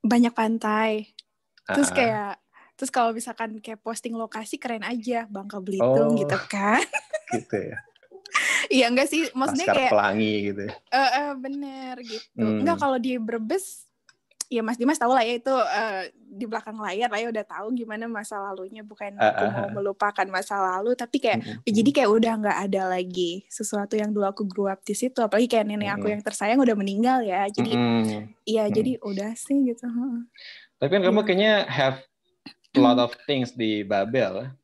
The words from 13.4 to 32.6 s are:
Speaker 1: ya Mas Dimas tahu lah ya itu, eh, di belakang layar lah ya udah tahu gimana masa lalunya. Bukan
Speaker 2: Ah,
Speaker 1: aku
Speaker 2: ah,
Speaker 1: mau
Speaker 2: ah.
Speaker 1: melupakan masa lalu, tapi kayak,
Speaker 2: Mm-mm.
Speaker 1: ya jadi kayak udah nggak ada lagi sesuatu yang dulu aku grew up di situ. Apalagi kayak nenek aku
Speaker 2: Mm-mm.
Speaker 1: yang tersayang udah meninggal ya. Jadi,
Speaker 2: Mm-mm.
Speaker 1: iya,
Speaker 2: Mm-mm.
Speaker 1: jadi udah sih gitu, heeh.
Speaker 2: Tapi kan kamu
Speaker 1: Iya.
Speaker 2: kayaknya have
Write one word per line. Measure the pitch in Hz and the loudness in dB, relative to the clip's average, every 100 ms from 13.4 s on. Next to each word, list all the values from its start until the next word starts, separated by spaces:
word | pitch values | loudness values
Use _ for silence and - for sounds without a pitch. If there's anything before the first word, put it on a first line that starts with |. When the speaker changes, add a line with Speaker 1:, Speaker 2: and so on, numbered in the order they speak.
| 220 370 - - - _ _ _ _ _ - | -4 -4 -6 -18 -20 _ _ _ _ _ -6
Speaker 1:
ya | 233 | -4
Mas | 220 | -2
Dimas | 240 240 | 0 0
tahu | 311 240 | 2 4
lah | 254 | 4
ya | 226 240 | 2 0
itu, | 262 | 0
eh, | 262 190 180 220 190 180 | 0 0 0 -2 -4 -8
di | _ - 196 220 | _ -20 -12 -8
belakang | 220 214 214 | -8 -8 -10
layar | 208 190 240 | -6 -2 -2
lah | 214 | -2
ya | 233 | -4
udah | 220 | -6
tahu | 202 165 208 | -6 -10 -6
gimana | 247 226 214 233 | -6 -6 -8 -8
masa | 220 214 208 | -8 -8 -8
lalunya. | 196 190 190 220 | -8 -10 -12 -14
Bukan | 208 214 208 202 | -18 -12 -12 0
Speaker 2:
Ah, | 107 | 0
Speaker 1:
aku | - | 2
Speaker 2:
ah, | 104 | -2
Speaker 1:
mau | 107 | -2
Speaker 2:
ah. | 101 | -6
Speaker 1:
melupakan | 110 98 98 104 - 190 | -4 -6 -2 -2 -2 -4
masa | 185 190 202 | -4 -4 -2
lalu, | 190 185 214 | 0 0 -2
tapi | 247 240 269 | -2 -2 -2
kayak, | 240 190 | 0 0
Speaker 2:
Mm-mm. | - 110 | -2 -6
Speaker 1:
ya | - | 0
jadi | 214 208 | 4 4
kayak | - 226 | 4 4
udah | 220 226 220 | 4 4 2
nggak | 208 170 | 0 0
ada | 196 190 185 | 0 -2 0
lagi | 185 180 180 175 180 _ | -2 -2 -2 -2 -4 _
sesuatu | - 214 208 202 | -8 -4 -4 -2
yang | 214 214 | -2 0
dulu | 208 | 0
aku | 196 202 | 0 -2
grew | 202 185 196 | -6 -2 -2
up | 190 | -4
di | - | -6
situ. | 202 254 262 | -4 -2 0
Apalagi | 220 214 240 | 2 4 4
kayak | 226 208 | 2 2
nenek | 208 208 | -2 -4
aku | 202 202 | -2 -2
Speaker 2:
Mm-mm. | |
Speaker 1:
yang | 208 | -2
tersayang | 208 - 208 254 | -6 -4 0 4
udah | 254 | 4
meninggal | 208 196 196 240 262 | 2 0 2 2 2
ya. | 220 185 202 | 2 0 -2
Jadi, | 208 240 | 0 0
Speaker 2:
Mm-mm. | 240 240 233 220 107 214 - - | 2 2 2 2 -2 -8 -14 -2
Speaker 1:
iya, | 220 | 0
Speaker 2:
Mm-mm. | 208 | 2
Speaker 1:
jadi | 214 240 254 | 2 0 -2
udah | 202 196 208 | -4 -4 -6
sih | 233 - 277 254 | -8 -2 2 2
gitu, | 233 | -2
heeh. | 247 233 262 240 240 _ - - - _ | -6 -4 -4 -6 -10 _ -20 -20 -20 _
Speaker 2:
Tapi | 139 | 0
kan | 196 | 4
kamu | 185 | 4
Speaker 1:
Iya. | 214 208 | 4 2
Speaker 2:
kayaknya | 185 214 208 - | 4 4 4 2
have | 135 135 131 - _ _ _ - _ | 2 0 0 -12 _ _ _ -20 _